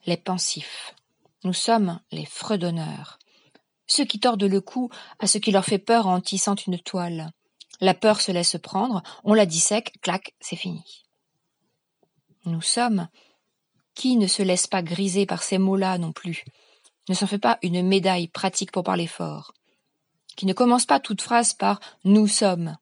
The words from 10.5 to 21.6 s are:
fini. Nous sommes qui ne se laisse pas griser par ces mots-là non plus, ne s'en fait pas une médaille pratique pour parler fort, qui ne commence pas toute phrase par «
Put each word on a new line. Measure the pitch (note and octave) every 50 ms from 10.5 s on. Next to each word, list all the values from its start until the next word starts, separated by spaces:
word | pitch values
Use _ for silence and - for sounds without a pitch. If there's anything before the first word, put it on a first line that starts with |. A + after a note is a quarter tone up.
| -
fini. | E3+ - F#3 E3+ D#3+ E3 - - - _ _ _ _ _ _ _ _ _ _ _ _ _ _ _ _ _ _ _ _ _ _ _ _ _ _ _ _ _
Nous | F3 E3 E3
sommes | E3 - - A#3 A#3+ B3 A3 F#3+ E3+ E3 _ _ _ _ _ _ _ _ _ _ _ _ _ _ _ _ _
qui | - - C4 B3+
ne | A#3 G#3 F#3
se | - -
laisse | G3+ F#3+ F#3 F3+ - -
pas | - F#3+
griser | F3 E3 F3 E3+ G3 G3 F3 G3 G3+
par | F#3+ - E3+
ces | - - G3 F#3+
mots-là | F#3+ F#3+ G3 G3 F#3+ F#3+ F#3 F3+
non | E3+ D#3+
plus, | D#3+ - - F3 E3 - - - _ _ _ _ _ _ _ _ _ _ _ -
ne | F#3
s'en | - G#3
fait | F#3+ G#3 G3+
pas | - A#3 A#3 -
une | - F#3 E3+ F3+
médaille | F3+ F#3 G3 F#3+ F3 F#3+ F#3 F3+ E3+ E3+
pratique | _ - - F#3+ F#3 - G3+ -
pour | - F#3+ F3
parler | F#3 F#3 F3+ E3+ E3
fort, | - - F3 D#3 D3+ D3+ D3+ - _ _ _ _ _ _ _ _ _ _ _ _ _ _ _ _ -
qui | - -
ne | F#3+
commence | F#3 - B3 B3 A#3+ B3 A#3
pas | - D4 -
toute | - - A3 -
phrase | - - A#3+ A#3 A#3+ -
par « | - _